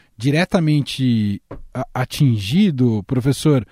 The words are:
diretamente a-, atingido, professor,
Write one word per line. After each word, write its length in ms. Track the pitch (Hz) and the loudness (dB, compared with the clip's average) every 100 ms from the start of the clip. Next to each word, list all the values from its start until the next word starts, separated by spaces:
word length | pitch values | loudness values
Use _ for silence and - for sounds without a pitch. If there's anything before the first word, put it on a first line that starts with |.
| _ - | _ -6
diretamente 1200 | 131 147 185 196 156 147 123 - 127 113 104 101 - - - | -2 0 0 0 2 0 -2 -2 0 2 0 -4 -10 -18 -12
a-, 140 | 123 - | -10 -8
atingido, 1080 | 127 127 - 139 110 95 165 208 131 123 110 - | -6 -4 0 2 2 0 2 2 2 2 0 -2
professor, 580 | 127 131 131 156 135 101 | -2 0 0 2 0 -2